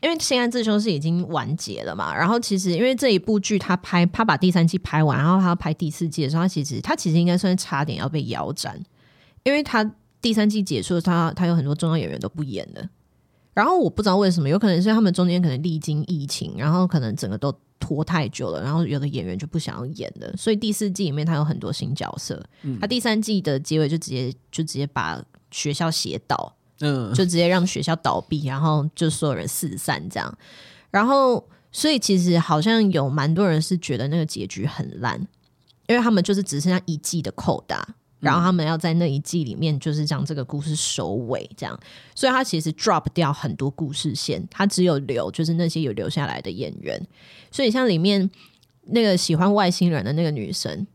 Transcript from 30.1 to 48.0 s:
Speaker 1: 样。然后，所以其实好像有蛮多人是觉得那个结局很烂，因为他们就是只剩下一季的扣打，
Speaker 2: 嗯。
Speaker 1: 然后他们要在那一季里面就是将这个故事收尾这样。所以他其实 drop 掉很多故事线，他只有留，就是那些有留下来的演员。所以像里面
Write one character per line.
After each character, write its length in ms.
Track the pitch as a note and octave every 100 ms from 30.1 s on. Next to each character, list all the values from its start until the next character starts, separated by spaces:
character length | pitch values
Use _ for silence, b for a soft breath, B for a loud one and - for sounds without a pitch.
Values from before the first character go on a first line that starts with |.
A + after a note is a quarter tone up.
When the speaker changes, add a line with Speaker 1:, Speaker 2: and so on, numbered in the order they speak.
| -
Speaker 1:
样。 200 | - - B B B B B
然 160 | G3 A3+
后， 400 | C#4 C4 A#3+ - b b
所 200 | - D4+
以 80 | C#4
其 180 | - F#3+
实 220 | F3 E3+
好 200 | E3 D3+
像 320 | F3+ A3+ G3+
有 160 | E3+ C3+
蛮 280 | D3 C#3+
多 120 | D#3+ G3+
人 140 | D#3
是 160 | D#3 F3+
觉 220 | - B2
得 100 | C3
那 80 | E3
个 80 |
结 220 | D3+ - F#2+
局 180 | -
很 340 | A#2+ - - D#2+
烂， 180 | A#2 - G3 _ _ _ _ _ -
因 60 |
为 80 | A#3+
他 80 | A#3+
们 140 | G#3+
就 80 | G3+
是 100 | G3+
只 160 | G3 C#3+
剩 140 | F3
下 80 | F#3 F#3
一 100 | D3+
季 240 | - E3+
的 100 | -
扣 300 | - - - -
打， 160 | -
Speaker 2:
嗯。 120 | - - _ _
Speaker 1:
然 140 | D3+
后 60 | D#3
他 100 | F3
们 140 | F3+
要 140 | D#3 E3
在 160 | E3+
那 120 | E3 E3+
一 120 | C#3
季 260 | - E3+
里 100 | C#3
面 240 | - D#3+ C#3+
就 140 | D#3+
是 140 | D3+ D3
将 180 | C#3+
这 100 | D3
个 80 | D3+
故 200 | B2 D3
事 120 | D3
收 360 | D3+ - - E2+ G2+ A#2+
尾 220 | C3 -
这 120 | - -
样。 120 | - B B B
所 120 | - C4
以 60 |
他 100 | B3+
其 160 | C4 E3
实 140 | D#3
drop 320 | D#3 - E3+ -
掉 180 | - D#3
很 240 | D3 C#3 -
多 140 | C#3
故 220 | - D3+
事 220 | D#3 D#3
线， 280 | G#2+ - F#2 -
他 160 | - G3+
只 160 | F#3
有 160 | F3+ C#3+
留， 300 | C#3 A#2+ D#2+
就 140 | -
是 80 | D#3+
那 160 | E3 E3+
些 140 | D#3+
有 100 | D3
留 160 | G#2 F#2
下 180 | D3+ C#3+
来 140 | A#1+
的 100 | -
演 220 | F2+ - -
员。 180 | - A1 - B B B B
所 120 | -
以 80 | C4
像 160 | A#3 B3+
里 120 |
面 320 | E3+